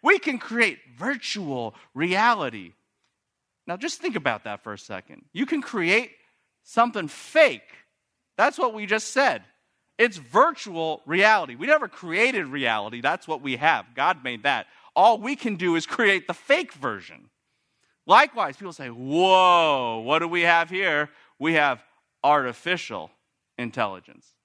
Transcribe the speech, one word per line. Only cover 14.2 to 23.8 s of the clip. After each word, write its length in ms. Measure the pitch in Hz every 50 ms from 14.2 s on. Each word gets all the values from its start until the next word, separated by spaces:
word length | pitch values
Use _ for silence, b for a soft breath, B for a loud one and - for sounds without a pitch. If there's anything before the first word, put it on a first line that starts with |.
| 127
made 180 | 131 123 110
that. 240 | 107 143 135 113 101 b b b b b b
All 220 | - 185 226 226 214
we 180 | 202 247 285
can 180 | 277 - 233 208
do 220 | 165 180 180 165
is 100 | 165 156
create 400 | - - - 233 202 196 185 -
the 80 | - 170
fake 380 | - - - 269 349 330 -
version. 580 | - 147 131 127 107 98 87 - 85 64 50 _ _ _ _ _ _ _ _ _ _ _ _ _ _ _ _
Likewise, 500 | - 247 269 294 - - 233 196 147 135
people 160 | - 202 185
say, 160 | 160 - 143 123
"Whoa, 1080 | 117 120 127 135 143 165 185 190 190 185 185 180 175 170 165 156 143 135 123 117 113 113
what 200 | 110 123 147 160
do 60 | 170
we 140 | 170 170 175
have 300 | 170 170 170 170 170 165
here?" 400 | 185 185 196 180 156 147 151 147 b b b b b b
We 140 | 135 160
have 320 | 165 156 147 143 127 113 _ _ _ _ _ _ _ _ -
artificial 880 | 139 147 147 131 123 117 - - 165 185 170 - - 117 92 78 - _ _ _ _ _ _ _ _ _
intelligence. 760 | - 123 117 107 131